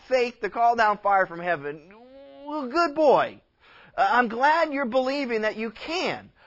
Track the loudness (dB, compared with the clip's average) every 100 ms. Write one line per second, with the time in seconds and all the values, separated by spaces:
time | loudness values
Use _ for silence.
0 | -2 0 0 -4 -8 2 2 4 2 2
1 | 2 2 2 -2 -4 -4 -4 -10 -16 -20
2 | -20 -20 -20 -16 -10 -8 -4 -2 0 2
3 | 4 4 2 -6 _ _ _ -20 -10 -2
4 | 2 2 0 2 2 2 0 -2 -2 0
5 | 0 -2 -4 -2 -2 -4 -8 -10 -8 -4
6 | -4 -6 -12 _